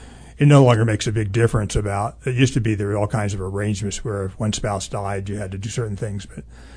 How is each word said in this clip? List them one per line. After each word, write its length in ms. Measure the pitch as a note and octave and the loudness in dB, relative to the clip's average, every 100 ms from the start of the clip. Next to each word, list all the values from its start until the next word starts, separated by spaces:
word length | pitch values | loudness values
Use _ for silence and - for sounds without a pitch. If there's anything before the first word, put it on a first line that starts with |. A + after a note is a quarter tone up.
| - - - - | -18 -20 -10 4
it 100 | D3 | 8
no 160 | C#3+ | 10
longer 220 | B2+ A#2+ A#2 | 10 6 4
makes 220 | G#2 B2 | 0 0
a 40 | |
big 200 | G#2+ G#2 | -2 0
difference 440 | A2+ A#2 A#2 G2 A2 | 2 4 2 0 0
about, 420 | G#2 G2+ A2+ - C3 | 0 -2 -2 -4 -4
it 100 | B2+ | -2
used 180 | C3 | -2
to 80 | C3 | -2
be 140 | A2 G#2 | 0 -2
there 120 | G2+ | -2
were 100 | G2+ | -2
all 100 | G#2 | -2
kinds 260 | A2 G#2 | -2 -4
of 80 | G2 | -4
arrangements 640 | F#2+ G2 G#2 G2+ G2+ - - | -6 -4 -4 -4 -6 -6 -6
where 200 | G2+ G2 | -6 -6
if 140 | - | -4
one 140 | A2 | -4
spouse 340 | - G#2 G2 - | -2 -2 -4 -6
died, 400 | G#2 G2 G2+ F#2+ | -6 -4 -6 -6
you 100 | G2+ | -6
had 140 | F#2+ | -6
to 60 | G2 | -8
do 100 | G#2+ | -6
certain 300 | B2+ A2 G2 | -4 -4 -4
things, 280 | G#2+ G2+ - | -6 -8 -10
but 180 | - - - - | -16 -16 -18 -20